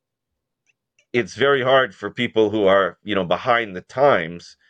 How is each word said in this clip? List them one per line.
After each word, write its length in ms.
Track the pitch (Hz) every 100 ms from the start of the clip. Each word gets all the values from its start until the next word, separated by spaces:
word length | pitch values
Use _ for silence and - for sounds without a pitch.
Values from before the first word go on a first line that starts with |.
| _ _ _ _ _ _ _ _ _ _ _
it's 220 | 120 95 -
very 260 | 139 135
hard 320 | 127 135 127
for 160 | - 101
people 400 | - 117 113 107
who 140 | 107 95
are, 320 | 98 90 -
you 100 | -
know, 100 | 98
behind 520 | 87 87 127 117 110 90
the 60 |
times, 720 | - 127 139 107 82 87 - _